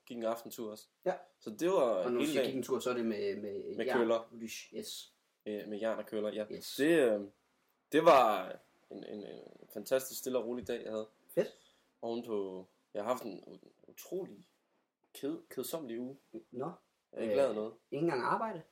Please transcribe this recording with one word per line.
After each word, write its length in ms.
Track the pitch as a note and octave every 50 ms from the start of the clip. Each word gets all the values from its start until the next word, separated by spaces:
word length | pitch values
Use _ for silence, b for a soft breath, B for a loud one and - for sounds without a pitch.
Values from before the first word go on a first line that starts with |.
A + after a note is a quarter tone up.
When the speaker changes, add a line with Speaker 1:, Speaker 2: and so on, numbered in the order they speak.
| -
Speaker 1:
Gik 100 | - B2
en 80 | A#2 A2+
aftentur 460 | A2 A2+ - - A2+ - B2 A2+ G#2
også. 180 | A2 - - _ _ _ -
Speaker 2:
Ja. 80 | F3+ F3+ - - - _ _
Speaker 1:
Så 100 | - A#2
det 180 | G#2+ G#2+ D#3+ F3+
var 40 | G3
Speaker 2:
Og 280 | E3+ C3+ A#2 G#2 F#2 F2+
når 60 | B2
du 80 | A#2+ B2
Speaker 1:
hele 120 | C#3+ D#3
Speaker 2:
siger, 100 | C#3+ C#3
Speaker 1:
dagen. 80 | B2 -
Speaker 2:
gik 60 | C3 B2+
en 40 |
tur, 160 | A#2 C3+ B2+ A2+
så 120 | - B2+
er 40 | A#2+
det 120 | A#2+ A2+
med, 300 | A2+ G#2 G#2 G2+ G2+ G2
med 400 | G#2 G#2 G2+ G2+ F#2+ F2 E2+ G#2
Speaker 1:
Med 100 | A2+ A2+
Speaker 2:
jern. 120 | B2+ B2+ A#2+
Speaker 1:
køller. 340 | A#2 A2+ A#2 A2+ - - A#2+ A2+ A2+ A2 - - - - -
Speaker 2:
Yes. 380 | A2+ A2 - - - - - _ _ _ _ _ _ -
Speaker 1:
Med, 200 | G#2+ G#2 G2+ F2
med 120 | G#2 G#2+ G2
jern 200 | A2+ A2 G2+ G#2+
og 80 | G#2
køller, 260 | - A2+ G#2+ G#2 G#2+
ja. 140 | G2 G#2+ G#2+ G#2+
Speaker 2:
Yes. 220 | - - - - - C3
Speaker 1:
Det, 340 | C#3 D#3+ E3+ D#3 C3 A2+
øh, 80 | G#2 G2+ G2+ G2 - _ _ _ _ _ _ _ _ _ _ -
det 120 | C#3 D#3 D#3+
var 520 | E3+ D3 C3 A#2+ A2 G#2 F#2 F#2 - - - _ _ _ _ _ -
en, 140 | - G2 -
en, 200 | - G#2+ G#2 -
en 440 | - - - - - - - - - -
fantastisk 460 | G#2+ G2 - C3 - - - - -
stille 180 | - C3 B2+ B2
og 60 | G#2+
rolig 220 | A#2+ B2 B2 G2+ -
dag, 140 | A#2+ A#2 -
jeg 80 | A2
havde. 160 | A2 G#2+ A2 - _ _ _ - -
Speaker 2:
Fedt. 140 | E3+ G#3+ - b b b b b b b b b -
Speaker 1:
Ovenpå, 640 | A#2 A#2 A#2 A#2+ A#2 A#2 A2 G2+ G2 F#2+ F#2+ F#2 F#2+ - _ _ _ _ -
jeg 80 | G#2
har 60 | G2+ A#2+
haft 120 | B2+ B2 B2
en 160 | G#2+ F2+ - -
u-, 420 | - F#2 F2+ - - _ _ _ -
utrolig 560 | - - - - F3 G3 F3 - G#2 F#2+ - _ _ _ _ _ _ _ _ _ _ _ _ _ -
ked-, 340 | - C#3 C#3+ E3 - - -
kedsomlig 500 | - C3 B2 - F3 D#3+ - A#2 A2+ A#2+
uge. 160 | B2 C3 C#3 - _ _ - A2+ - _
Speaker 2:
Nå. 220 | B2+ B2 C#3+ E3+ F3+ - _ _ _ _ _ _
Speaker 1:
Jeg 60 | - -
er 40 |
ikke 120 | A2+ A2 G#2
glad 100 | C#3 C#3
af 60 | A#2+
Speaker 2:
Øh, 60 | G#2+
Speaker 1:
noget. 160 | G#2+ A2 A2 - - _ -
Speaker 2:
ikke 120 | C3 D3
engang 200 | E3+ E3+ F#3 F#3
arbejde? 400 | - - F3+ - A3+ A3 F#3+ D#3 - _